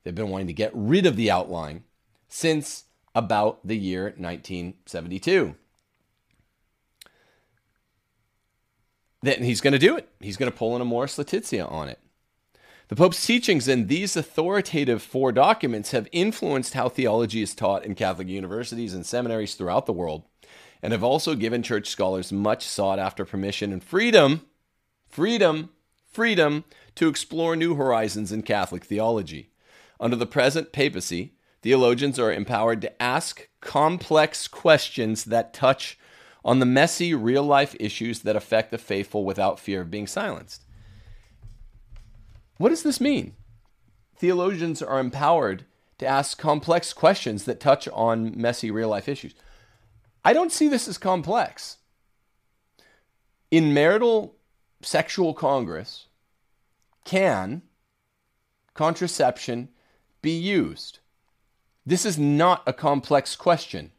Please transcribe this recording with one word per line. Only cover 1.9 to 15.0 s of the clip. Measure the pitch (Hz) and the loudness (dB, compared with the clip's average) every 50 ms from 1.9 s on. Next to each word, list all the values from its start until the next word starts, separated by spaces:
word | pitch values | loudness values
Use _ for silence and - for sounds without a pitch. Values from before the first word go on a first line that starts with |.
| _ _ _ _ _ _ _ | _ _ _ _ _ _ _
since | _ - - - 165 160 151 143 - - - - _ _ _ _ _ _ | _ -10 -4 -2 0 0 0 -4 -8 -14 -16 -18 _ _ _ _ _ _
about | 117 117 92 110 104 107 107 - _ - | -4 0 0 0 2 2 0 -2 _ -8
the | 90 113 | -6 -4
year | 107 98 92 92 92 95 104 - | -4 -4 -4 -4 -4 -6 -8 -8
nineteen | - 90 87 90 71 - - 92 87 87 87 92 _ _ | -10 -10 -10 -10 -12 -12 -10 -10 -8 -8 -10 -12 _ _
seventy-two. | - - 85 82 87 92 95 - 165 190 185 135 80 73 _ _ _ _ _ _ _ _ _ _ _ _ _ _ _ _ _ _ _ _ _ _ _ _ _ _ _ _ _ - _ _ _ _ _ _ _ _ _ _ _ _ _ _ _ _ _ _ _ _ _ _ _ _ _ _ _ _ _ _ _ _ _ _ _ _ _ _ _ _ _ _ _ | -12 -12 -10 -10 -8 -10 -6 -2 2 2 2 2 0 -6 _ _ _ _ _ _ _ _ _ _ _ _ _ _ _ _ _ _ _ _ _ _ _ _ _ _ _ _ _ -20 _ _ _ _ _ _ _ _ _ _ _ _ _ _ _ _ _ _ _ _ _ _ _ _ _ _ _ _ _ _ _ _ _ _ _ _ _ _ _ _ _ _ _
Then | - 135 135 - 120 | -2 0 0 0 0
he's | 127 120 98 | 0 0 2
gonna | - 139 139 | 2 4 4
do | 131 147 208 320 | 6 6 4 4
it. | - - _ _ _ | 4 -6 _ _ _
He's | - 107 95 | -12 -12 -6
gonna | - 135 123 | -4 -4 -4
pull | - - 120 113 120 | -4 -4 -4 -4 -2
in | 123 | -2
a | 123 | -2
Amoris | 120 117 120 135 135 - - | -2 -2 -2 -2 -4 -6 -8
Laetitia | 147 - - 202 - - - 101 85 | -6 -4 -4 -4 -4 -4 -4 -4 -4
on | - - 80 76 | -6 -8 -10 -10
it. | 67 - _ _ _ _ _ _ _ _ _ _ _ _ _ _ _ - - _ | -10 -12 _ _ _ _ _ _ _ _ _ _ _ _ _ _ _ -20 -20 _
The | _ 107 | _ 4
Pope's | 110 175 185 175 - - | 6 6 6 6 0 0
teachings | - 233 247 240 - 190 147 117 | 2 2 2 4 2 2 2 4
in | 131 131 123 110 | 2 2 2 2
these | 92 139 170 202 202 - | 0 0 -2 0 -2 -2
authoritative | 170 147 - - - 160 180 196 208 190 - - 156 143 131 117 104 | -4 -4 -4 -2 -2 -2 0 0 0 -2 0 -2 0 2 2 0 0